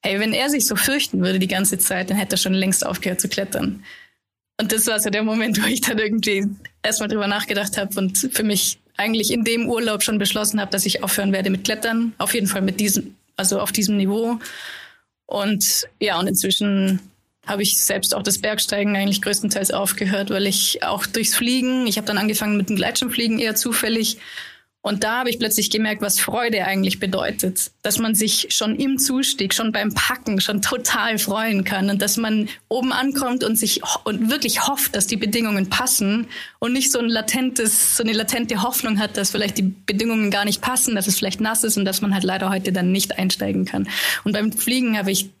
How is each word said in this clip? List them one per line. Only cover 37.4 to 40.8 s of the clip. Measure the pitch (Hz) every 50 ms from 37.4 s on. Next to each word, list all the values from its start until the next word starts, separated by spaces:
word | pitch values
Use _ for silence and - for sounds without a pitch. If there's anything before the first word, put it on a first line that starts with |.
| 254 254 247 247 226 214 - - - - - -
so | 233
eine | 220 220
latente | 214 220 - - 240 233 226 240 202 190
Hoffnung | 240 254 - - 233 214 202
hat, | 214 208 208 -
dass | 196 190 -
vielleicht | 202 208 202 - -
die | 190 190 190 - -
Bedingungen | - 208 196 220 233 226 220 214 202
gar | 196 202 202
nicht | 208 208 - -
passen, | 240 254 247